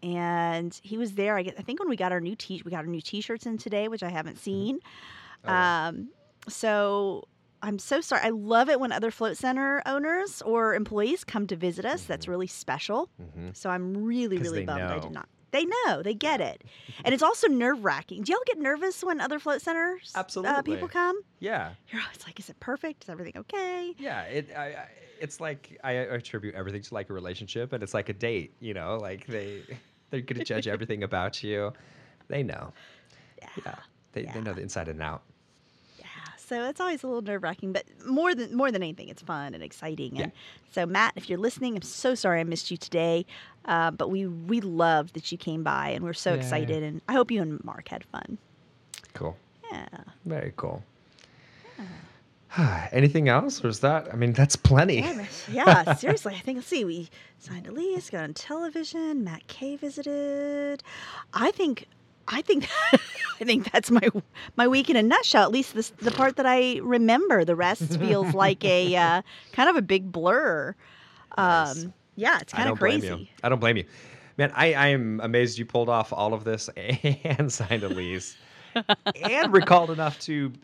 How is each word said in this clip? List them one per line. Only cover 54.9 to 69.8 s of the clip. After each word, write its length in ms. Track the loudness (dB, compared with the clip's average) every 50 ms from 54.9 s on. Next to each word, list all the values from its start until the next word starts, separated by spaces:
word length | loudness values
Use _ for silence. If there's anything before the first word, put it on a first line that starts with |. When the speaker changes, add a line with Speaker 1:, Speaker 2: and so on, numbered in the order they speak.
| 4 2
Speaker 1:
Yeah, 120 | 0 0 -2 -4
but, 360 | -6 -10 -10 -12 -10 -6 -2
yeah, 400 | 4 8 8 10 10 8 6 2
Speaker 2:
<laughs> 40 | 2
Speaker 1:
seriously, 360 | 2 2 0 0 0 -4 -8
I 40 | -6
think, 180 | -6 -6 -6 -6
let's 100 | -6 -4
see, 160 | -2 -2 -2
we 260 | -2 -4 -6 -8 -12 -14 -20 -20 -20 _ _
signed 300 | -16 -12 -12 -12 -12 -10
a 40 |
lease, 380 | -8 -6 -4 -4 -4 -4 -6 -6
got 140 | -6 -6 -6
on 100 | -6 -8
television, 920 | -10 -10 -8 -6 -6 -6 -6 -6 -6 -6 -6 -6 -4 -4 -2 -2 -2 -4
Matt 220 | -4 -6 -10 -12 -16
Kay 280 | -14 -10 -8 -8 -8
visited. 1040 | -8 -8 -8 -8 -8 -6 -4 -4 -4 -2 -2 -4 -4 -4 -4 -4 -4 -4 -4 -6 -8 -10 -14 -16 -16 -16 -14 -14 -16 -12 -6 -2
I 180 | 2 2 2
think, 360 | 2 2 0 0 0 -2 -6 -16 _ _ _ _ _ _ _ -4
I 140 | -4 0
think, 260 | 2 2 2 2 2 0 0 0
<laughs> 140 | 4 8 6
I 500 | 6 6 4 -8 -6 -6 -6 -6 -2 0
think 260 | 2 2 2 2 2
that's 200 | 2 2 4 6
my, 160 | 6 6 6 6 2 2 -2 _ -10 -18 -16 -4 0
my 120 | 4 4 6
week 220 | 6 4 4 4
in 60 | 4
a 80 | 6 6
nutshell, 400 | 6 6 4 4 6 6 6 6
at 80 | 6
least 240 | 4 2 0 0 -2
this, 160 | -4 -4 -4 -6 -4
the 100 | -2 -2
part 260 | 2 4 4 2 4 4
that 80 | 4 4
I 320 | 6 6 4 4 2 0
remember. 640 | 0 2 4 6 6 6 6 6 6 6 6 6 6
The 100 | 4 4
rest 440 | 4 4 2 2 2 0 -2 0 2
feels 340 | 2 4 4 4 4 2 4
Speaker 2:
<laughs> 0 |
Speaker 1:
like 320 | 6 6 4 4 4 4
a, 300 | 4 4 4 4 4 4
uh, 260 | 4 6 6 4 2 0 -2 -12 -20 -20 -4
kind 180 | 0 4 6 6
of 60 | 6
a 60 | 4